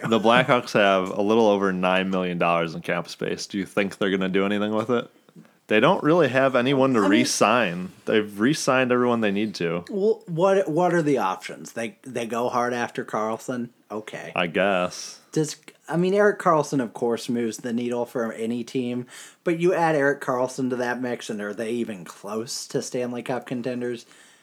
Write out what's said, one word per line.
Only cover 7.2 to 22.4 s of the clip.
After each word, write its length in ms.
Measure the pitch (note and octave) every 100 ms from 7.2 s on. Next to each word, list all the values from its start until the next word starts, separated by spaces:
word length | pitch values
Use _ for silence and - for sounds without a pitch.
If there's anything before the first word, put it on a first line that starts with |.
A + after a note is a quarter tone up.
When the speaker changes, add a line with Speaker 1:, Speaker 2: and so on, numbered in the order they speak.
| B2 - G#2+ A#2+ F#2+ F2 F#2 -
Speaker 1:
They've 340 | - A2 G#2 G2+
re-signed 500 | B2 D#3 - C3 B2
everyone 280 | B2 B2 A#2
they 80 | G#2+
need 240 | G2+ G#2+ -
to. 280 | E2+ F2 -
Speaker 2:
Well, 340 | G3+ G#3+ A3 -
what, 420 | D#3+ G3 G3 D#3+
what 240 | D#3 F3+
are 80 | E3+
the 160 | D3 B2
options? 540 | F#2 F#2 - D2 -
They, 240 | A2+ A2+ -
they 240 | C3+ A#2+ A#2
go 240 | A#2 B2
hard 240 | B2 A#2+
after 280 | B2 A2+ -
Karlsson? 680 | A#2+ A2 A2 A2+ - B2 A#2+ _ -
Okay. 400 | G#2+ - - E2 E2+
Speaker 1:
I 100 | F2+
guess. 760 | F#2 G2 F2+ F2+ - - - _
Speaker 2:
Does, 240 | D#3 D3 - - - -
I 80 | E3
mean, 160 | F#3
Erik 260 | G3+ G#3 G3+
Karlsson, 440 | F#3 D#3 C#3 C#3+
of 100 | A2+
course, 380 | - A#2 A2 -
moves 260 | A#2+ A2+ -
the 140 | B2
needle 320 | A#2 A#2+ A#2+
for 260 | A#2+ B2+ A2+
any 280 | G#2+ A2+ A#2+
team, 440 | A#2 C3 A#2+ B2 B2 - - _
but 160 | F3+ E3
you 140 | F3
add 220 | E3+ D#3+ D3+
Erik 240 | C#3 C#3+
Karlsson 480 | - B2+ B2+ - B2+
to 80 | B2
that 240 | B2 B2
mix, 300 | B2 - -
and 100 | G#2+
are 140 | G#2
they 160 | G#2 A2+
even 340 | A#2+ A2 F#2+
close 640 | E2 - G2+ A2